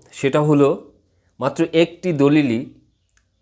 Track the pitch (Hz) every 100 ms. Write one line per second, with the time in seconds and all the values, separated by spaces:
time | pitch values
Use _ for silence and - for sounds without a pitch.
0 | _ - 139 151 151 147 139 - - _
1 | _ _ _ - 127 - 165 165 170 -
2 | 185 147 143 151 139 113 151 - _ _
3 | _ _ _ _